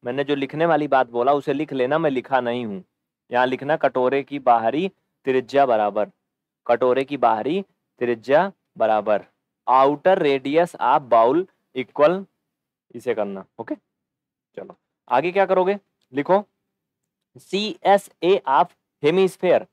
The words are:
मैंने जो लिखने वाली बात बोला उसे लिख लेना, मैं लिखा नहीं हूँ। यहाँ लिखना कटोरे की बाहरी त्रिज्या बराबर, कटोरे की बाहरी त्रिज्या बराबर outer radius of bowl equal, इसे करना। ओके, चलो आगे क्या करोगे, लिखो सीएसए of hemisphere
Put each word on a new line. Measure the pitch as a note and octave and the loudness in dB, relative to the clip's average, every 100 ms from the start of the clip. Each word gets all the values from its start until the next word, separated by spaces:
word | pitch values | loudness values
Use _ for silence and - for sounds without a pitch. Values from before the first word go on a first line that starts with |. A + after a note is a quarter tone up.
मैंने | B2 B2+ | -8 -6
जो | C#3 | -4
लिखने | C#3+ C3+ D3 E3+ | -4 -4 -2 0
वाली | D#3 D3 | 0 2
बात | C3+ B2 | 0 0
बोला | A#2 A#2 | 0 0
उसे | C#3+ C#3 | 0 -2
लिख | C#3+ D3+ | -6 -4
लेना, | C3+ B2 D3+ | -4 -2 0
मैं | D#3+ | 0
लिखा | C3 A#2 C3+ | -4 -2 -2
नहीं | B2 A#2+ A#2 | -2 -4 -6
हूँ। | G2 F#2 _ _ _ _ | -12 -16 _ _ _ _
यहाँ | A#2+ B2+ | -2 0
लिखना | C3 C#3 D#3 | -2 -4 -2
कटोरे | C#3+ C3 B2+ C3+ | -2 0 0 -2
की | C#3 C#3 | -4 -6
बाहरी | B2+ A#2 A2+ D3 F#3 _ _ _ - | 2 2 2 -2 -6 _ _ _ -2
त्रिज्या | C3 A#2 C#3 C#3 | -2 0 0 2
बराबर, | A2+ G#2 G2+ G2+ _ _ _ _ _ - | 2 0 -2 -6 _ _ _ _ _ -2
कटोरे | A#2+ B2+ B2 | 0 2 0
की | C3+ C#3+ | -2 0
बाहरी | A#2+ A2 G#2+ F3+ G3 _ _ _ | 0 0 -2 -6 -6 _ _ _
त्रिज्या | B2 A#2+ A2+ C#3+ G3 - _ - | -4 -4 0 2 2 -6 _ -4
बराबर | A2 A2 G#2 G#2 - _ _ _ - | 0 0 0 -2 -4 _ _ _ 0
outer | B2+ C3+ D3 F#3 F#3+ | 4 4 2 0 2
radius | D#3 C#3 C3+ D3+ F3 - | 2 -2 -2 -2 -2 -2
of | A#2 D3 C3+ | 0 0 2
bowl | A2+ A2+ D3 F#3 _ _ B2+ | 2 4 2 -2 _ _ -12
equal, | B2+ - D3 F#3 F#3+ _ _ _ _ _ _ | -10 2 2 2 -8 _ _ _ _ _ _
इसे | A#2+ B2 | -14 -6
करना। | A2 G2+ G2 - _ | -4 -4 -6 -16 _
ओके, | - D4 _ _ _ _ _ _ _ - | -12 -12 _ _ _ _ _ _ _ -18
चलो | G2 F#2 _ _ _ | -18 -20 _ _ _
आगे | A#2+ D#3+ | -2 -2
क्या | F3+ F#3+ | -2 0
करोगे, | F#3+ F#3 G3+ _ _ _ | 2 0 -2 _ _ _
लिखो | C3 C#3 F#3+ G#3 _ _ _ _ _ _ _ _ - | -8 0 0 0 _ _ _ _ _ _ _ _ -20
सीएसए | _ F#3+ G#3+ - F3 G3+ - _ E3 F#3+ - | _ -4 -4 -4 2 2 0 _ 0 0 2
of | C#3 F3 _ _ _ | 0 0 _ _ _
hemisphere | D3 F3 F#3+ - F3+ C3 F#2+ | 0 2 0 0 0 0 0